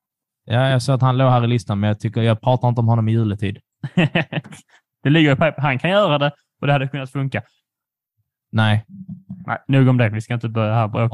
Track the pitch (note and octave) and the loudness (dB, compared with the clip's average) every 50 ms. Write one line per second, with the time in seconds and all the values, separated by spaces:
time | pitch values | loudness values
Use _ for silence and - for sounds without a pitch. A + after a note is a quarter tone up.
0 | _ _ _ _ _ _ _ _ _ - A2 A#2+ C3 C3+ C3+ B2+ A#2+ - C3+ A#2+ | _ _ _ _ _ _ _ _ _ -4 -2 0 0 2 0 0 0 0 0 2
1 | C3 C3 B2+ B2+ C3+ B2+ B2 B2 A#2 A#2 A#2+ A#2+ - - G#2 G2 G#2 G#2+ G#2+ - | 2 0 2 2 2 4 4 2 2 0 0 -2 -2 -4 -4 -2 0 -2 -2 -2
2 | - A2 - A#2+ A2+ A2+ A2+ G#2+ - B2+ B2+ A#2+ - B2 A#2 B2 A#2 A2+ A#2 A#2 | -4 -6 -4 0 0 0 0 0 0 0 0 2 0 0 0 0 0 0 0 0
3 | A2 A2 A2+ A2+ A2+ G#2+ G#2 G#2+ A2 F#2+ - - - _ _ _ - C#3 - - | 0 0 0 0 0 -2 -2 -4 -4 -6 -6 -8 -14 _ _ _ -16 -4 0 0
4 | E3+ - - F3 C#3+ - - C3 - - - - - _ _ _ _ _ _ _ | 0 0 0 -2 -4 -2 -6 -10 -10 -10 -16 -20 -20 _ _ _ _ _ _ _
5 | - C#3 D3 E3 D#3 D3 C3+ A#2+ E3 D#3 C3+ - C3 - C3 B2+ - E3 F#3+ G#3 | 0 2 4 4 4 4 4 2 2 0 0 0 -2 -2 -2 -2 -2 0 2 2
6 | G#3 F3 D3 C#3+ C#3+ C#3+ - _ _ _ _ _ - C#3 C#3+ C#3 C3 C3 - C#3+ | 2 2 2 0 0 -2 -4 _ _ _ _ _ -2 0 0 0 0 -4 -6 -8
7 | C3 B2+ - C#3 C3+ C3+ B2+ G#2+ - _ _ _ _ _ _ _ _ _ _ _ | -10 -8 -6 -6 -6 -4 -4 -6 -8 _ _ _ _ _ _ _ _ _ _ _
8 | _ _ _ _ _ _ _ _ _ _ - A2 A2 G#2+ G#2+ G#2+ - - - - | _ _ _ _ _ _ _ _ _ _ -2 0 2 2 2 0 -2 -6 -14 -18
9 | - - - - - - - - - - A2+ - - - C3+ C3+ C3 B2+ B2+ B2 | -16 -16 -16 -18 -18 -18 -20 -14 -10 -8 -8 -8 -4 0 4 4 6 6 4 4
10 | A#2+ G#2+ G#2+ G#2+ A2 - B2 A2+ - A#2 A2 A#2 A2 G#2+ A2 A#2 A2+ G#2 G#2+ A2+ | 2 0 0 -4 -6 -6 -6 -6 -6 -4 -2 -2 0 0 0 0 0 0 0 -2
11 | A#2 A2+ | 0 2